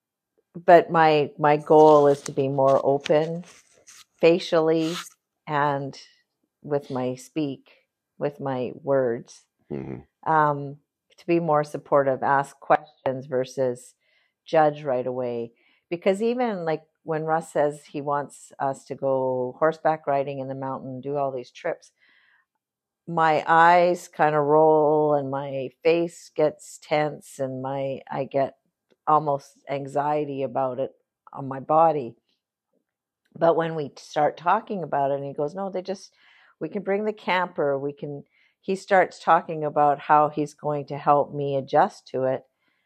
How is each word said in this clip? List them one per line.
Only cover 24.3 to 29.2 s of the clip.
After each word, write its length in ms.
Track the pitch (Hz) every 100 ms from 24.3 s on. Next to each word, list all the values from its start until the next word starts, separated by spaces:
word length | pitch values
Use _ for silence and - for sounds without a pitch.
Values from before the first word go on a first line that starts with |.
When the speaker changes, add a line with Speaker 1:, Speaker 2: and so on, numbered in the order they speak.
| 151
Speaker 1:
roll 720 | 143 151 156 156 151 151 151
and 160 | 147 135
my 380 | 135 143 135 123 -
face 480 | 165 170 170 - - -
gets 440 | 151 - - -
tense 600 | - 151 151 147 - -
and 220 | 131 131
my, 400 | 131 139 135 135 -
I 140 | 147 135
get 320 | 139 135 - _ _ _ _ -
almost 500 | 151